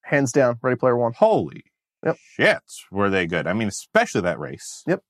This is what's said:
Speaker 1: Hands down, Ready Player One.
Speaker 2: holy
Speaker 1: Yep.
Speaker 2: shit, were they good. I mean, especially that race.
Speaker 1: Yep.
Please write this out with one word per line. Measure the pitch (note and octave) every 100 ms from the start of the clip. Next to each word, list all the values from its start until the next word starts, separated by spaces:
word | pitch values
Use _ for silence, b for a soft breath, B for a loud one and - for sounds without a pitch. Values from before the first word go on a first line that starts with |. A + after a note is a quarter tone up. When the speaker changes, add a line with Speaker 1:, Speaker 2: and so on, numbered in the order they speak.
Speaker 1:
Hands | - D3 C3+
down, | D3 B2+ A#2
Ready | B2+ C3+
Player | B2+ A#2+
One. | A#2
Speaker 2:
holy | A#2 A3 F#3 D#2 - _ _ _ _ -
Speaker 1:
Yep. | - _ -
Speaker 2:
shit, | G3 - _ - -
were | G2 G2+
they | F#2+ E2+
good. | E2+ D#2
I |
mean, | G#2 G#2+
especially | - - A3 A#3+ A#2+
that | F2+ D#2
race. | C#2 C2+ - - -
Speaker 1:
Yep. | F#3+